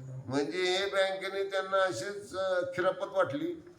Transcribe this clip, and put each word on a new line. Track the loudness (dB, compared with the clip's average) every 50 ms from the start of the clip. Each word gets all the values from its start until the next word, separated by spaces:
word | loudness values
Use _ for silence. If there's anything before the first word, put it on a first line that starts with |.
| -14 -12 -12 -10 -6
म्हणजे | -2 0 0 0 0 0 0 2
हे | 2 2 2 2
बँकेने | 2 2 2 2 2 2 -2 -4 -4 -4 -2 -2 -2
त्यांना | 0 -2 0 2 2
असेच, | 4 4 2 2 -2 -4 -6 -6 -8 -10 -8 -4
अ, | -2 -2 0 2 0
खिरापत | 0 0 0 2 2 2 2 2 -2 0 2
वाटली | 2 2 2 2 -2 -2 -4 -4 -6 -10 -16 -20